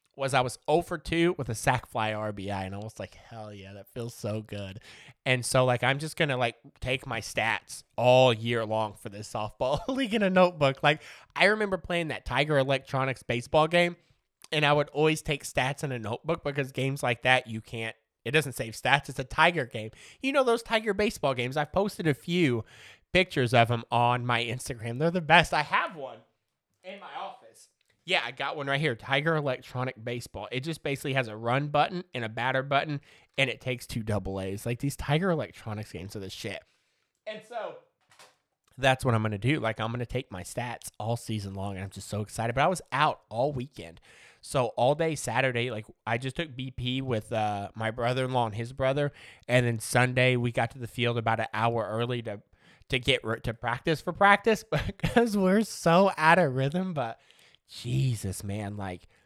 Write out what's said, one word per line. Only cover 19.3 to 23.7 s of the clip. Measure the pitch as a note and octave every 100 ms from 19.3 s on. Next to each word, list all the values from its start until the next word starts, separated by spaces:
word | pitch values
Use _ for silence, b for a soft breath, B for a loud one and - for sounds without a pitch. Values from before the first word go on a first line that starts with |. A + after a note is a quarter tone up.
| - E3 E3+ A#2+
game. | A2 A2 - B B
You | C4
know | C#4
those | B3+ A#3
Tiger | - A3 A3
baseball | G3 G#3 - C#3
games? | B2 A#2+ D3
I've | D3
posted | F#3 G3+ - E3
a |
few | C3+ - F3+ D3+ A#2 - B B B _
pictures | F3+ F#3 D3 B2
of | A#2+ A2+